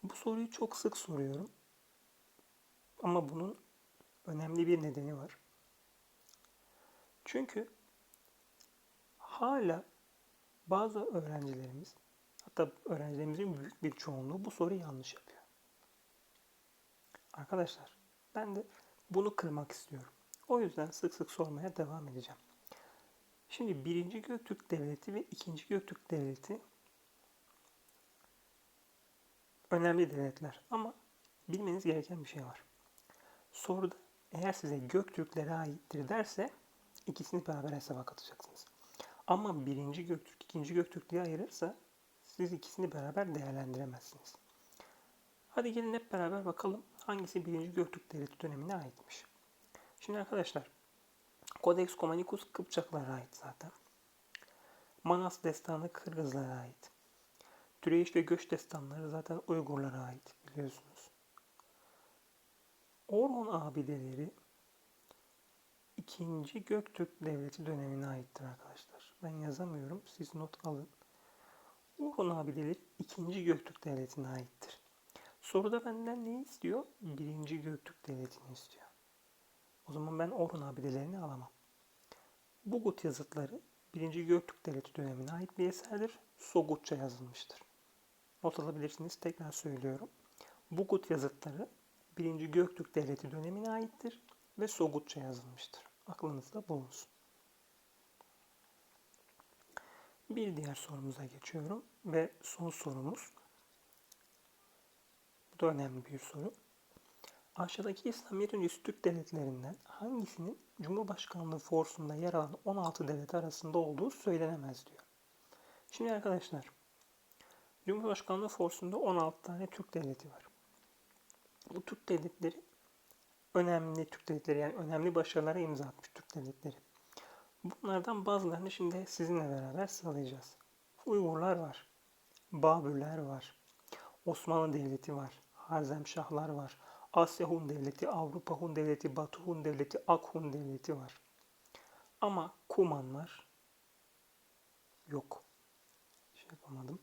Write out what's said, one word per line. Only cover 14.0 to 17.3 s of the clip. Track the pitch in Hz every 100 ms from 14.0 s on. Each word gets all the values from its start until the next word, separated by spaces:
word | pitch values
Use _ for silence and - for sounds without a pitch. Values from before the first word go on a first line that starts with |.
| - 135 131 180
bu | 208
soruyu | - 170 190
yanlış | 160 135 131
yapıyor. | - - - - _ _ _ - _ _ _ _ _ _ _ _ _ _ _ _ - _